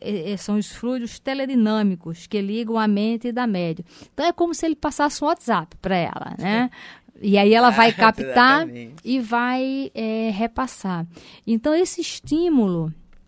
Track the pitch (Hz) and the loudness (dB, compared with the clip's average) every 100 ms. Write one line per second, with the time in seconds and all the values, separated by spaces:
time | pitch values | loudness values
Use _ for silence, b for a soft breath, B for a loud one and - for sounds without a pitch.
0 | - 208 165 190 - 208 208 - 240 254 | -6 -6 -6 -8 -4 -4 -4 -8 -6 -6
1 | 233 - 269 269 269 254 214 220 202 175 | -6 -10 -8 -4 -2 2 2 2 0 -2
2 | 165 165 - 208 196 220 226 226 214 202 | -8 -14 -6 -6 -4 -4 -2 0 0 0
3 | 214 233 240 233 240 185 170 165 - B | 0 -2 -4 -4 -2 -2 -2 -4 -10 B
4 | B - 330 339 339 320 320 302 302 - | B -4 -2 0 -2 -2 -4 -2 -4 0
5 | 294 - 294 349 - 196 160 - 185 185 | -2 0 -2 -2 0 -2 -2 -8 -2 0
6 | 143 - - - 185 220 247 B B B | -2 -6 -12 -6 -2 0 -2 B B B
7 | B - 208 202 202 226 247 226 226 - | B -6 2 4 6 8 6 6 4 6
8 | 226 220 262 247 247 285 330 240 233 160 | 4 4 0 4 6 4 0 -10 -16 -14
9 | - 262 220 233 247 254 262 269 269 - | -4 -4 -2 -2 0 -2 -2 -4 -6 -6
10 | 220 220 226 196 226 - 262 - 196 175 | -6 -2 -2 -2 -4 -4 -6 -6 -4 -4
11 | 170 B B B - 226 294 320 359 - | -6 B B B -4 -2 2 2 0 -2
12 | 320 - - 302 349 277 202 170 160 156 | -8 -8 -4 0 2 2 2 0 -4 -8
13 | - - | -18 -20